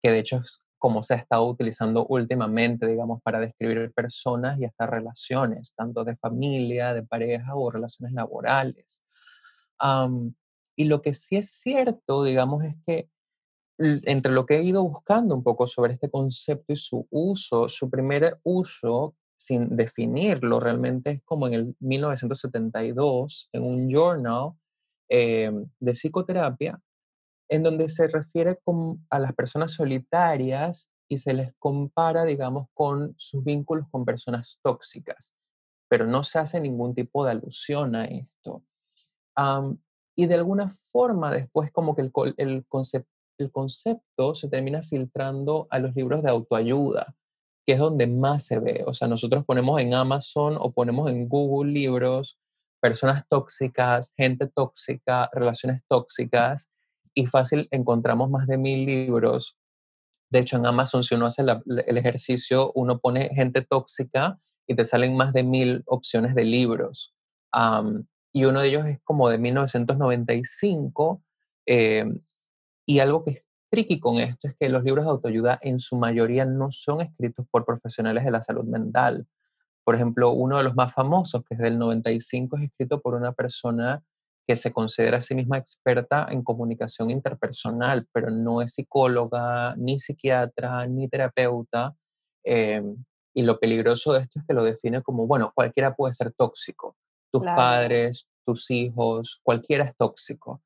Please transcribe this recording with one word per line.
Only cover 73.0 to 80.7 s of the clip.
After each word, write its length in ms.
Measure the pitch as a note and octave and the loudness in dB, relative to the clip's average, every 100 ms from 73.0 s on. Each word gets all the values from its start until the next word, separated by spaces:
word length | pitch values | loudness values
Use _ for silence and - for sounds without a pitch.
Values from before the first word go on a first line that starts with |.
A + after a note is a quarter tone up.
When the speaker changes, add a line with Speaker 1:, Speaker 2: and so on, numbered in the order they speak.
| C3+ D#3 | 4 2
Speaker 1:
que 80 | D#3+ | -2
es 140 | C#3 _ _ _ | -8 _ _ _
tricky 300 | - A3 D#3+ | -2 0 0
con 160 | B2 A#2 | 2 2
esto 320 | A#2+ B2 C#3+ | 0 -4 -10
es 80 | - | -2
que 100 | C#3 | 0
los 140 | C3 | 2
libros 220 | B2+ C3+ | 2 2
de 80 | D#3 | 2
autoayuda 480 | C3+ A#2 A2 A#2 B2 | 0 0 0 2 0
en 160 | C#3 B2+ | -2 -4
su 180 | - B2 | -2 -2
mayoría 480 | A#2 A#2 A2+ B2 | 0 2 2 2
no 280 | C3 C3+ C3+ | 0 0 -2
son 280 | C3+ - D3 | -4 -4 -2
escritos 460 | E3+ - A#2+ A#2+ B2 | -4 -4 -6 -4 0
por 160 | A#2+ | 0
profesionales 600 | A#2 A#2 - A#2+ A2+ A2+ | 0 -4 -6 -4 0 0
de 80 | C3+ | 0
la 80 | A2+ | -2
salud 240 | A2+ A2+ | -2 -6
mental. 640 | A#2 A#2 A2+ A#2+ B2 A#2+ A#2+ _ _ _ _ _ | -4 -4 0 2 2 0 -8 _ _ _ _ _
Por 100 | - | 0
ejemplo, 380 | A#2 A#2+ A#2+ B2 | 2 2 4 4
uno 260 | B2 B2+ C#3 | 4 2 2
de 60 | |
los 100 | C3 | 2